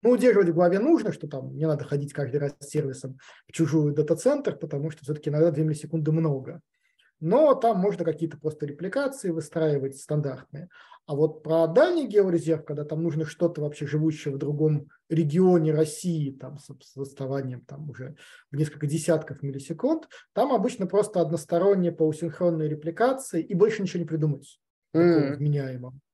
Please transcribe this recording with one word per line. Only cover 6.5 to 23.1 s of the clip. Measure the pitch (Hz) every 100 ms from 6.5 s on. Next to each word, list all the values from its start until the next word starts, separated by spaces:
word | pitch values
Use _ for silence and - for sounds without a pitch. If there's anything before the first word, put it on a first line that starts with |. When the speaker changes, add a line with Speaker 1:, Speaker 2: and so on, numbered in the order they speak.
| - _ _ _ _ _ _
Speaker 1:
Но | 156 226 302
там | 262 233 202
можно | 190 202
какие-то | 165 156 165 -
просто | 151 151 143
репликации | - 180 226 185 180 190
выстраивать | 160 156 170 160 143 135 135
стандартные. | - 151 147 131 - 143 180 - - - -
А |
вот | 143 156 -
про | - 160 160
дальний | 175 330 339 254
георезерв, | 202 190 170 147 160
когда | - 147
там | 147 156
нужно | 170 151 156
что-то | - 170 175
вообще | 147 147 147
живущее | 151 156 156 -
в | 135
другом | 139 147 156 147 - _ _
регионе | 160 156 151 185 180 156
России, | 151 156 - 180 165 139
там, | 135 131 143
с, | - 131
с | - -
отставанием | 135 - 135 139 131 123
там | - 139 151
уже | 127 131 147 - - _
в | 143
несколько | 151 - 147
десятков | 156 156 156 151 139
миллисекунд, | 139 135 139 160 262 320 - - _
там | - 269
обычно | 247 214 - 180
просто | 196 208 185
односторонние | 160 160 - 170 190 196 175
полусинхронные | 165 156 156 170 151 175 165 156
репликации, | 151 151 170 240